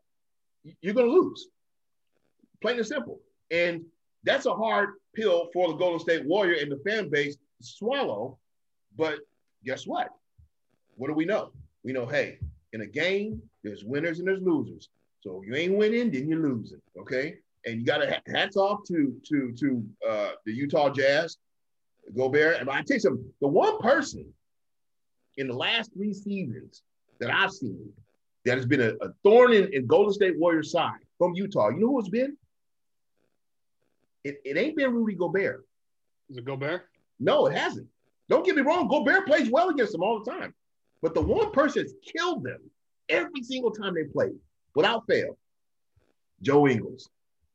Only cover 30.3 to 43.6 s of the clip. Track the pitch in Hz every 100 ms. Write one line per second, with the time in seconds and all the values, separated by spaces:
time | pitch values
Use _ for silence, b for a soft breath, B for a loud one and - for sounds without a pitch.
30.3 | 151 175 160 147 170 135 113 _ _ 180
31.3 | 175 196 165 107 135 226 277 196 214 262
32.3 | 285 _ _ _ _ _ _ _ _ _
33.3 | _ _ _ _ _ _ _ _ _ 139
34.3 | 143 135 143 269 311 269 233 220 180 175
35.3 | 185 175 - - _ _ _ _ _ _
36.3 | 127 120 135 139 180 - _ _ - 151
37.3 | 285 160 170 330 - - _ _ _ -
38.3 | 254 359 311 262 349 254 285 254 370 381
39.3 | 311 233 262 359 294 214 165 185 226 214
40.3 | 359 - - _ _ _ _ 160 165 156
41.3 | 311 427 - 294 220 147 - - 320 339
42.3 | 285 139 - - _ _ _ - 339 339
43.3 | 285 233 254